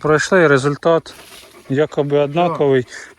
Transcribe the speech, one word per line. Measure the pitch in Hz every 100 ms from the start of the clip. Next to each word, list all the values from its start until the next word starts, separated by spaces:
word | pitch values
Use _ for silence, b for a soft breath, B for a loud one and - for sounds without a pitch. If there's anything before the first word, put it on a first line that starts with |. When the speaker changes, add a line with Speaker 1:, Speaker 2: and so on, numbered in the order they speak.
Speaker 1:
пройшли, | 151 151 - 190 160
результат | 139 143 143 165 165 - - B B B B -
якоби | 135 151 - 143 143
однаковий. | 143 151 175 151 147 131
Speaker 2:
Так. | 123 - -